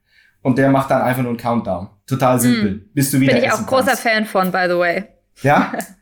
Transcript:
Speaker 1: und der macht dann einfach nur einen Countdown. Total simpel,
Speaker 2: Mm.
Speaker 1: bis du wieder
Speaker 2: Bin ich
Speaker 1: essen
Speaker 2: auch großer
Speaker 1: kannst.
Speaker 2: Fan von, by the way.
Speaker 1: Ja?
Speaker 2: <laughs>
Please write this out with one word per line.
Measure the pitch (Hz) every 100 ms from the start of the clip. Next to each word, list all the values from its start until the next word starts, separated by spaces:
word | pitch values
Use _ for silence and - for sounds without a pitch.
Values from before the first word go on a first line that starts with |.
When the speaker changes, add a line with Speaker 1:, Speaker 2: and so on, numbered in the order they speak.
| _ _ _ _
Speaker 1:
und | 139 123
der | 135
macht | 135 131
dann | 131
einfach | 120 127
nur | 123
einen | 117
Countdown. | 120 117 98 90 98 _ -
Total | 135 131 123
simpel, | 120 117 104
Speaker 2:
Mm. | 90 -
Speaker 1:
bis | 143 135
du | 139
wieder | 135 -
Speaker 2:
Bin |
ich | -
Speaker 1:
essen | 220 208
Speaker 2:
auch |
großer | 262 202
Speaker 1:
kannst. | 233
Speaker 2:
Fan | 240 220 214
von, | 196 185
by | 185 180
the | 175
way. | 175 175 202 _ _ _
Speaker 1:
Ja? | 135 165 - 240
Speaker 2:
<laughs> | - -